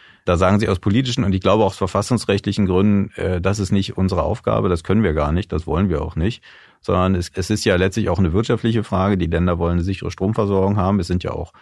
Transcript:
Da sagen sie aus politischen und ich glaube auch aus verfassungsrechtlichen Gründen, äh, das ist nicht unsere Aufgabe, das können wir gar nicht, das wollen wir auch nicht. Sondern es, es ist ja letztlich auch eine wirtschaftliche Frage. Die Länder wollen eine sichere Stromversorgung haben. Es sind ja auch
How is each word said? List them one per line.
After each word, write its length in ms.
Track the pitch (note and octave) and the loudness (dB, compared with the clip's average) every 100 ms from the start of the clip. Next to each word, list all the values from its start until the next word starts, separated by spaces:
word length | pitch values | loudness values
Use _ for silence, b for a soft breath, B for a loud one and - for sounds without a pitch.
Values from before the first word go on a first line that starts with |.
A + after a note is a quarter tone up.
| B B | B B
Da 120 | - F2 | 0 2
sagen 220 | F#2 G2+ | 4 4
sie 100 | G#2+ | 2
aus 120 | F#2+ | -2
politischen 420 | - G#2 B2+ A#2+ | 0 0 0 0
und 100 | G#2+ | 0
ich 80 | F#2+ | 0
glaube 200 | F#2+ G#2 | 2 4
auch 60 | G#2 | 2
aus 80 | - | 0
verfassungsrechtlichen 880 | F#2+ G2+ G2+ A#2+ - G2+ - G2+ F#2+ | -2 -2 0 -2 0 -2 0 0 2
Gründen, 480 | F#2 G#2 G2+ G2 | 2 4 2 0
äh, 260 | - F#2 F2+ | -4 -4 -2
das 160 | F2+ G#2 | -2 -2
ist 100 | F#2+ | 0
nicht 260 | G2+ G2 - | 0 -2 -2
unsere 240 | F#2+ F2+ | 0 0
Aufgabe, 460 | D#2+ A2 - A2 G#2 | -2 -2 -2 0 0
das 120 | E2+ | -2
können 200 | - G2+ | 0 0
wir 80 | G#2 | 2
gar 180 | D#2 D2 | 0 0
nicht, 220 | E2 - | -2 -2
das 140 | E2 - | -6 -2
wollen 240 | D#2 G2+ | 0 0
wir 120 | D2+ | 0
auch 140 | E2 E2 | -4 -2
nicht. 260 | E2 A#2 B B B B | -4 -4 B B B B
Sondern 340 | - F#2 F#2 | -2 0 2
es, 160 | F#2+ F2 | 0 -2
es 160 | - F#2 | -6 -4
ist 140 | G#2+ | -2
ja 120 | - F2+ | 2 2
letztlich 320 | F#2+ A2+ G#2 | 2 0 -2
auch 100 | F2 | 0
eine 140 | F#2 | 0
wirtschaftliche 520 | F2 A#2 A#2 A#2 A2 | 0 0 0 0 -2
Frage. 320 | G2+ F#2+ F#2+ G2 | -2 -2 0 0
Die 100 | E2+ | 0
Länder 320 | E2+ F2+ E2+ | 0 0 0
wollen 160 | E2+ | 0
eine 80 | F2 | 0
sichere 280 | F2 F#2+ F2 | -2 -4 -8
Stromversorgung 680 | - F#2+ G#2+ G2+ G2 F#2+ G#2 | -4 -2 0 0 2 2 2
haben. 220 | F3+ G#2 | 0 0
Es 80 | E2+ | 0
sind 160 | F2+ | -4
ja 80 | - | -4
auch 220 | - - b | -8 -10 b